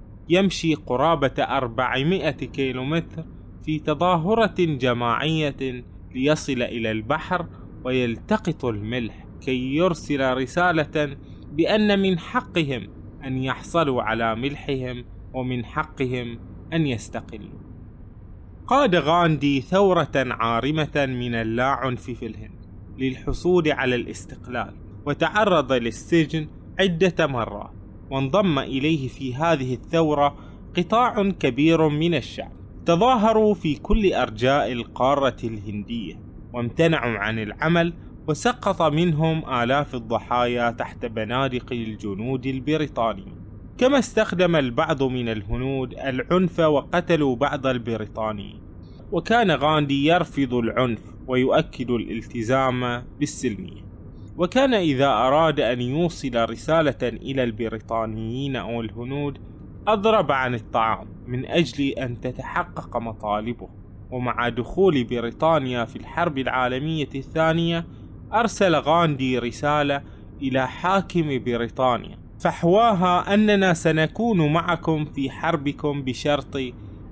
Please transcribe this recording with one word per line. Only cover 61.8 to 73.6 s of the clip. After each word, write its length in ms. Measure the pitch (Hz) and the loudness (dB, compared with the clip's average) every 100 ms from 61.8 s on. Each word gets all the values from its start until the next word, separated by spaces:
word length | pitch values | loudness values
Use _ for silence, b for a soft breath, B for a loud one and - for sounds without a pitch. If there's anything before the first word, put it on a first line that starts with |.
أن 360 | 139 - 131 110 | -2 -2 -6 -6
تتحقق 760 | 127 123 - 170 170 - - 120 | -8 -8 -6 -4 -4 -8 -6 -6
مطالبه. 720 | 117 104 107 104 110 117 92 - - - - | -6 -6 -2 -2 -2 -8 -10 -16 -18 -18 -10
ومع 380 | 127 123 110 127 | -4 -2 0 0
دخول 560 | 117 113 175 190 143 | -2 -2 4 4 4
بريطانيا 800 | 117 120 117 - 156 160 131 123 | 2 -2 -4 0 2 4 2 -2
في 120 | 113 120 | -4 -6
الحرب 420 | - - 170 135 | -6 -2 0 0
العالمية 680 | 123 127 123 127 151 160 139 | 0 2 2 0 -2 -2 -2
الثانية، 720 | 135 131 160 160 165 165 170 170 B B - - | -6 -4 2 2 4 2 0 -4 B B -16 -2
أرسل 420 | 214 226 - 196 | 2 2 4 4
غاندي 640 | 151 139 170 165 135 131 123 | 4 4 4 4 2 0 0
رسالة 640 | 120 - 147 147 143 139 B B B - | -2 -2 0 2 2 -2 B B B -8
إلى 260 | 135 131 127 | -2 0 0
حاكم 760 | - 175 196 180 175 151 131 | -2 0 2 2 0 0 0
بريطانيا 760 | 104 120 117 120 131 113 107 104 - - | 0 0 -2 2 2 2 -4 -16 -18 -4
فحواها 920 | 170 - 170 196 233 185 180 180 - | -2 2 4 6 6 4 4 2 4
أننا 400 | 208 214 202 | 4 6 6